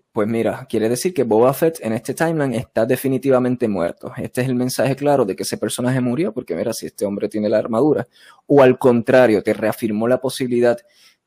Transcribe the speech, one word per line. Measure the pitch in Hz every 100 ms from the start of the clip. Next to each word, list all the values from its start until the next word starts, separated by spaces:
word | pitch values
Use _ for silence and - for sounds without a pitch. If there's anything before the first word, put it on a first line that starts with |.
| _
pues | 113 104
mira, | 113 110 107 127
quiere | 110 110
decir | 123 185
que | 143
Boba | 117 110 127
Fett | 135 165 160
en | 113
este | 113 -
timeline | 123 170 160 139
está | 135 - 113 117
definitivamente | 127 135 131 139 127 123 123 110
muerto. | 95 85 - - -
Este | - -
es | 131
el |
mensaje | 123 127 - 127
claro | 135 143 135
de | 104
que | 113
ese | - -
personaje | 104 - 123 131
murió, | 123 127 196
porque | 127 -
mira, | 82 113
si | 110 -
este | - 101
hombre | 101 101
tiene | 107 104
la | 110
armadura. | - 110 151 107 - _ - _ -
O | 143
al | 127 123
contrario, | 131 117 131 127 120 101
te | 110
reafirmó | 104 107 - 110 104 117
la | -
posibilidad | 127 - 127 120 120 147 _ _ _ _